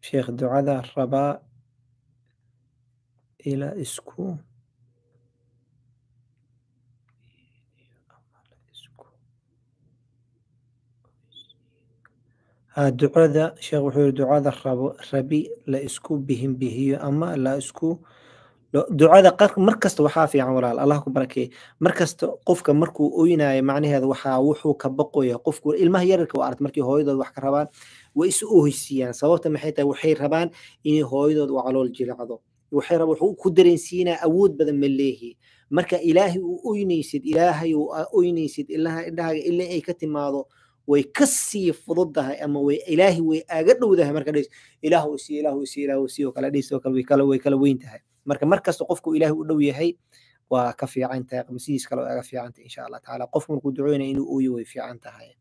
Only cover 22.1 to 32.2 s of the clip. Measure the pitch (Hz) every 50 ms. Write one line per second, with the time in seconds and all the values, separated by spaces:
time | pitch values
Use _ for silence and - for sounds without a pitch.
22.1 | - - - - - - _ - 180 175 - - 143 147 165 160 - - 147 147
23.1 | - 175 160 170 175 156 147 143 135 135 131 135 139 143 151 147 143 135 131 135
24.1 | 135 131 - 139 131 131 131 147 151 147 - 156 143 - - 135 135 135 147 143
25.1 | - 147 135 127 120 117 - - 151 - _ 147 147 160 190 170 185 185 180 180
26.1 | 190 175 170 151 - 139 135 131 127 - 139 139 - 151 135 123 135 147 156 143
27.1 | 139 135 127 - _ - 131 135 139 143 151 143 _ - - - - - - _
28.1 | _ 143 165 190 185 - 220 220 220 180 147 147 135 - - - 143 131 127 123
29.1 | 120 - - 151 170 165 165 170 151 147 151 156 151 - 143 143 139 - - 160
30.1 | 156 - 139 143 151 165 170 170 170 - - - _ _ _ 151 151 156 147 123
31.1 | 127 139 143 151 156 151 147 135 135 131 120 127 131 131 131 123 117 - 131 120
32.1 | 120 120